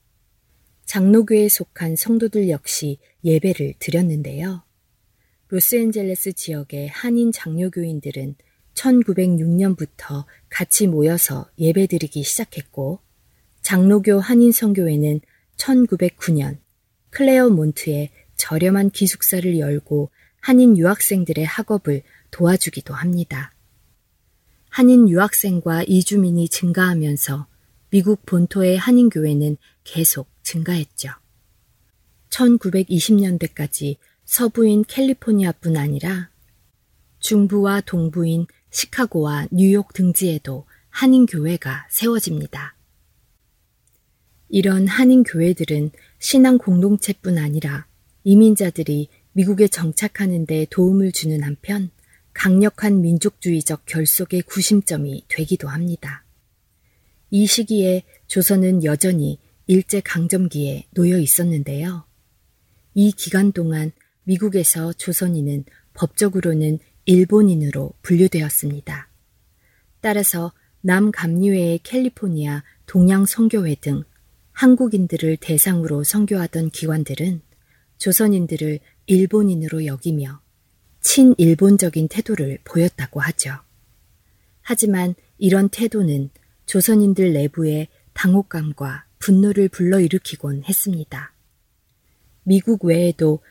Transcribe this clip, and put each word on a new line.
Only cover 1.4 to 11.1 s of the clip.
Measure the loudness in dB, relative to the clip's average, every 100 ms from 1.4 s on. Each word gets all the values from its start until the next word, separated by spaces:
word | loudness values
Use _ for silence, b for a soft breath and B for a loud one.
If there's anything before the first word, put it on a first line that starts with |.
| 2
속한 | -2 -6 -8 -6 -4
성도들 | -2 -2 -2 -2 -2
역시 | -2 -6 -8 -8 -10 _ _
예배를 | 0 0 0 -4 -6 -8
드렸는데요. | -4 -2 0 -2 -6 -8 -10 -10 _ _ _ _ _ _ _ _ -8
로스앤젤레스 | -4 -2 0 -2 -2 -6 -6 -8
지역의 | -10 -10 -10 -10 -10 -12
한인 | -8 -2 0 0
장로교인들은 | -2 -6 -6 -6 -6 -8 -8 -10 -10 -12 -14 _ _ _
천구백육 | -4 2 2 2 0 0 0 0
년부터 | 0 0 -2 -6 -14 -12 -12 -12 b b
같이 | -8 -4 0 0
모여서 | 2 0